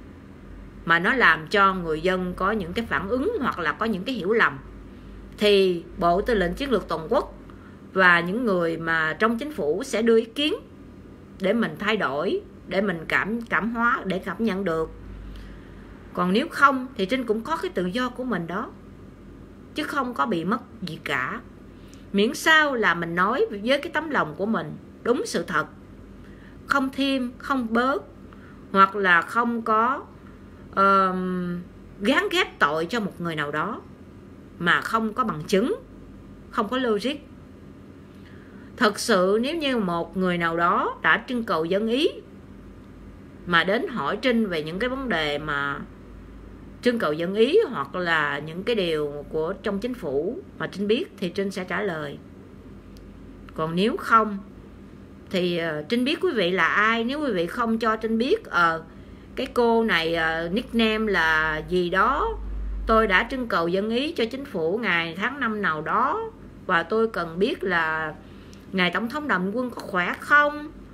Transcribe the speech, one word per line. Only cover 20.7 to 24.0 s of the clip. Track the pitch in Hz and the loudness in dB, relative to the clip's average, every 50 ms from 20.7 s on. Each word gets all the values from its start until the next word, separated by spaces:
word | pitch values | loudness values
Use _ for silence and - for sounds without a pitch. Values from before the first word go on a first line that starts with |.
| - - | -14 -12
gì | 185 160 160 - - | -10 -10 -10 -8 -6
cả. | 151 143 127 131 147 202 240 - - - - - - - - - - - - - - | -4 -2 -2 -2 -4 -6 -10 -12 -16 -20 -20 -20 -20 -20 -20 -20 -20 -20 -20 -10 -2
Miễn | - 196 208 247 320 | 2 2 2 2 2
sao | - - 330 320 311 302 285 262 | 2 6 6 8 8 6 4 2
là | 226 202 180 165 | 2 2 2 2
mình | 170 170 165 170 | 2 0 -2 0
nói | 175 185 208 247 339 453 440 | 2 2 2 4 2 0 0
với | 208 202 202 247 277 285 | -2 -4 0 2 2 2
cái | - 339 | 0 -2
tấm | - 302 | -4 -4